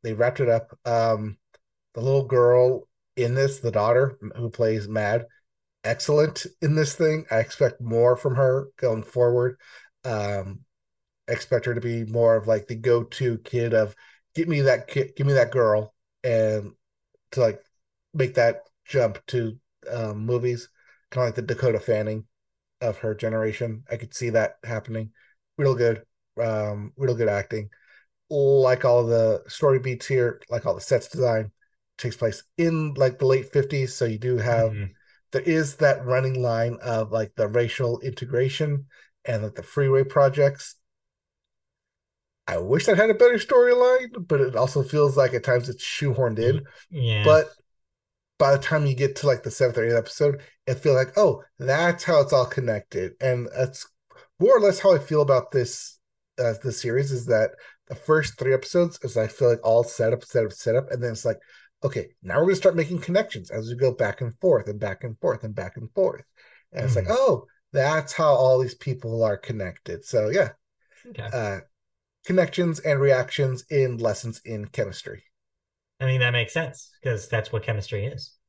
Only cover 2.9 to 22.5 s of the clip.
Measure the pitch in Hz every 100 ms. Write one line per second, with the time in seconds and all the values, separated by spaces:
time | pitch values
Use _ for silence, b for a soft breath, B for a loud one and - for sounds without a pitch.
2.9 | _ _ - 120 127 139 139 117 107 107
3.9 | 123 139 - 107 113 117 - 113 110 101
4.9 | 107 104 117 120 b _ _ _ _ 104
5.9 | 120 - 147 156 - 180 _ 151 156 147
6.9 | - 160 156 - 110 113 - 127 - 117
7.9 | 117 123 123 139 127 131 131 139 _ 123
8.9 | 110 110 123 120 120 127 127 B B B
9.9 | _ 127 110 101 101 95 95 _ _ _
10.9 | _ _ _ - 117 - 120 127 117 120
11.9 | 117 110 117 117 113 104 107 - 113 120
12.9 | 120 113 - 127 113 - 120 117 113 104
13.9 | - b b _ - 165 147 135 123 -
14.9 | 143 - - 139 139 117 131 110 107 107
15.9 | _ _ _ 127 113 110 107 101 _ _
16.9 | _ _ _ _ 135 113 101 _ _ _
17.9 | _ _ 151 127 - 117 117 - _ -
18.9 | 139 117 95 - 123 113 110 _ _ -
19.9 | 117 110 104 110 123 123 120 - b b
20.9 | b b 127 123 110 110 117 127 110 -
21.9 | 107 107 107 - _ _